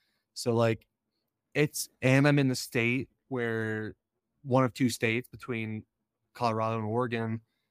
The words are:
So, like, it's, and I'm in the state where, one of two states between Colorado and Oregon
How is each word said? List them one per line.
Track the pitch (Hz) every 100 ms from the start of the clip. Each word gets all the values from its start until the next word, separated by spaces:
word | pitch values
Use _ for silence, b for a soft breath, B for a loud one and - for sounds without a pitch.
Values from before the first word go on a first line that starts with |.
| _ _ _
So, | - 123
like, | 113 113 110 _ _ _ _ _ _ _
it's, | 139 151 - - -
and | 131 135 143
I'm | 147
in | 135
the | 123
state | - 123 117 131 113 _ -
where, | 127 117 113 110 107 107 95 _ _ _ _
one | 139 127
of | 127
two | - 127
states | - 113 117 -
between | 113 - 113 110 110 - _ _ _ _
Colorado | - 120 110 110 113
and | 107
Oregon | 117 123 117 113 113 _ _ _